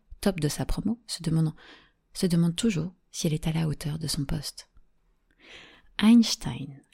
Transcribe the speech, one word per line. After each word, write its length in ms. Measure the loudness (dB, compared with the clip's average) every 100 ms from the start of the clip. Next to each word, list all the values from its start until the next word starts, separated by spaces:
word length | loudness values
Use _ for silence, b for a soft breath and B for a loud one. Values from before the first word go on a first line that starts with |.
| _ -4
top 200 | -2 0
de 80 | -2
sa 160 | -2
promo, 380 | -2 -2 -2 -6 -8
se 160 | -10
demandant, 320 | -2 0 0 B B B B B _
se 120 | -4 0
demande 300 | 2 2 2
toujours 380 | 0 0 -4 -10 _
si 140 | -6 -2
elle 80 |
est 120 | -2 -2
à 60 |
la 160 | -2 -2
hauteur 300 | -4 -6 -6
de 80 | -6
son 180 | -4
poste. 460 | -4 -6 -6 -14 -20 -20 -20 _ _ _ _ B B B B B B 2
Einstein 800 | 8 8 6 0 -6 -8 -10 -14 -20